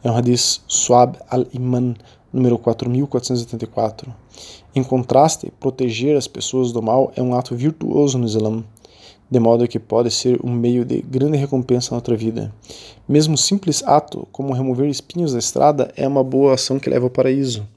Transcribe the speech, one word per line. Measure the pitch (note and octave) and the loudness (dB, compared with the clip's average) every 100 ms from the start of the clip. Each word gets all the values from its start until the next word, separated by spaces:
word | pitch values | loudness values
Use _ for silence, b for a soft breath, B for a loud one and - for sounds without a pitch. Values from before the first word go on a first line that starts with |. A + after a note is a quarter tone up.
É | B2+ | 0
um | A#2 | 0
hadith | A#2+ B2 - - _ | 2 2 0 -4 _
Suab | - - A#2+ B2 - - | -2 4 4 4 0 -6
al-Iman, | B2 B2 B2 B2+ B2 B2 A2 b b _ | -4 -4 -4 -2 0 -2 -4 b b _
número | B2+ B2 A#2+ | 0 2 2
quatro | A#2+ A2+ A#2+ | 0 -2 -2
mil | B2 C#3+ | -2 -2
quatrocentos | B2+ - B2 | -4 -2 -4
e | A#2 | -4
oitenta | A#2 | -10
e | A2+ | -8
quatro. | - A2 G#2 - A#2+ _ B B B B C#3 | -4 -4 -6 -18 -18 _ B B B B -4
Em | |
contraste, | B2+ C3 B2 B2+ D#3+ - - _ | 0 -2 2 4 4 2 -10 _
proteger | C3+ B2+ B2+ A2 C3+ D3 | -6 -2 -4 -2 0 0
as | B2+ | -2
pessoas | - - B2+ B2 | -10 -6 -2 -2
do | A#2 | -2
mal | A2 B2 C3+ - | 2 2 2 -2
é | |
um | B2+ | -2
ato | B2 B2 A#2+ | -2 -4 -2
virtuoso | C#3+ D3+ - - D3 B2+ | -2 -2 -2 2 2 2
no | A#2 | 0
Islã, | A2 G#2+ A2 G#2+ - B B B B _ | 0 -2 -4 -8 -20 B B B B _
de | B2+ | 2
modo | A2+ A#2 A#2+ | 4 4 2
que | A2 | -2
pode | - A2+ A#2+ | -2 0 0
ser | - B2+ B2 | 0 0 0
um | B2 | 0
meio | A#2+ A#2+ B2 B2 | 0 0 0 0
de | B2+ | -4
grande | - B2+ C#3+ D3 | -4 -2 0 0
recompensa | C#3 C3+ B2 B2 - | 0 -2 0 0 0
na | A#2+ | -6
outra | A#2 A2+ | -2 -2
vida. | A2 A2+ G#2+ - B B B B - | -2 -4 -8 -12 B B B B 2
Mesmo | D3 D#3 D3+ | 2 4 0
simples | - G3 F3 D3 | 0 0 0 -2
ato, | C4+ D3 - - - | 2 2 2 -14 -14
como | - C#3 | -10 -6
remover | B2+ C3 B2 D3 | -2 -2 0 -2
espinhos | C3+ - F3 E3 | -2 -8 -4 -2
da | A#2+ | -2
estrada, | - C3 C#3+ C#3+ B2 - | -2 2 2 4 -2 -2
é | C#3 | -2
uma | C#3 | 0
boa | C3 C3 C#3 | 0 2 4
ação | C3 - C3+ | 2 0 -4
que | C3+ | -2
leva | C3 B2 | -2 -2
ao | |
paraíso. | B2+ C3 C3+ C3+ A2 G#2 | 0 0 0 -2 -4 -10